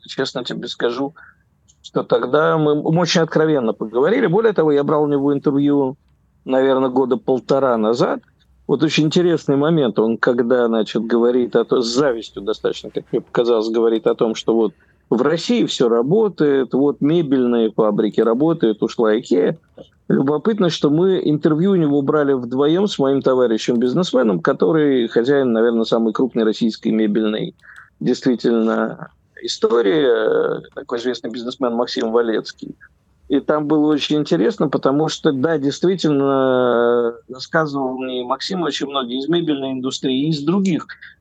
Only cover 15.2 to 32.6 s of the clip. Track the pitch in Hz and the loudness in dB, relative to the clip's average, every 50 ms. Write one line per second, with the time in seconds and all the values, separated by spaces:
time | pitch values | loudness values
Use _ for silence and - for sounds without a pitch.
15.2 | 127 143 165 170 - - 247 233 196 - - - 135 117 113 117 117 139 180 220 | 2 0 0 -2 -2 -2 0 0 0 -2 0 0 2 2 2 2 2 2 2 2
16.2 | 226 208 165 - 156 147 139 135 131 117 - 131 143 143 127 - - 143 160 175 | 2 0 0 0 0 2 2 0 0 -2 0 0 0 0 0 0 0 0 0 0
17.2 | 170 139 135 131 123 120 120 117 113 110 104 - 113 107 104 104 107 107 - - | 0 0 0 2 2 2 2 2 0 0 0 0 0 2 2 0 0 0 0 2
18.2 | 113 113 117 123 147 165 165 165 - 113 107 - - 113 - - 120 110 107 117 | 2 2 2 2 2 0 0 2 0 0 0 0 -2 -4 -2 0 0 2 2 0
19.2 | - - - 175 175 - 165 - _ _ _ - - _ _ _ _ _ - - | 0 0 0 2 2 0 -2 -4 _ _ _ -20 -20 _ _ _ _ _ 0 0
20.2 | 135 135 151 151 151 208 226 202 190 170 160 - - 151 143 160 180 190 190 160 | 0 0 -2 0 0 -2 0 0 0 -2 0 0 0 0 2 2 2 2 0 0
21.2 | - - 151 147 - 170 156 151 170 202 196 180 160 147 143 143 139 135 151 151 | 0 0 -2 0 0 0 0 2 2 2 2 2 2 2 0 0 0 0 0 0
22.2 | 147 139 139 127 123 117 127 127 143 151 160 180 202 202 - - 139 135 139 135 | 2 2 0 -2 -2 -4 -2 0 2 2 2 2 0 -2 0 0 0 0 0 2
23.2 | 127 143 131 127 127 117 113 110 - - 127 117 123 123 127 160 185 - - 254 | 2 2 2 4 2 2 2 0 0 0 0 2 2 0 0 0 -2 0 2 2
24.2 | 254 220 190 165 160 - 135 - 196 185 170 160 151 143 135 127 117 113 - 123 | 2 2 0 0 0 -2 0 2 2 2 2 2 2 2 2 2 0 0 0 0
25.2 | 117 127 147 139 135 127 113 110 113 120 117 113 113 - - 117 113 110 104 - | 2 2 2 2 2 2 2 2 2 2 2 0 0 0 0 0 0 0 0 0
26.2 | 135 120 - 117 113 110 104 - 120 113 107 - - 110 110 110 110 107 104 113 | -2 -2 0 0 0 0 0 0 -2 -2 -2 -2 -2 -2 0 2 2 2 0 0
27.2 | 110 107 107 107 110 - - _ _ - - - - _ _ _ - - 123 - | 0 0 -2 -4 -6 -8 -10 _ _ -20 -20 -20 -20 _ _ _ -2 -2 -2 0
28.2 | - 139 123 110 - 127 117 113 110 113 110 113 113 - - - - - _ _ | 0 0 0 2 0 0 2 2 2 0 0 0 -2 -4 -6 -12 -16 -20 _ _
29.2 | _ _ _ - - 117 - - - 220 220 240 233 196 180 156 147 127 117 113 | _ _ _ -14 -10 -10 -6 -2 0 2 2 2 2 2 2 2 2 2 2 2
30.2 | 110 110 120 117 117 127 131 - - - _ - - - 127 120 120 127 123 117 | 2 0 0 0 0 -2 -4 -6 -8 -14 _ -16 -10 -8 -8 -4 -4 -4 -6 -4
31.2 | - 123 113 123 113 123 127 - 135 120 117 117 123 117 - - 123 113 110 120 | -8 -10 -10 -8 -10 -10 -8 -4 -4 -4 -2 -2 -4 -4 -4 -4 -4 0 0 0
32.2 | 117 113 107 107 101 - - - | 2 2 -2 -4 -4 -6 -14 -16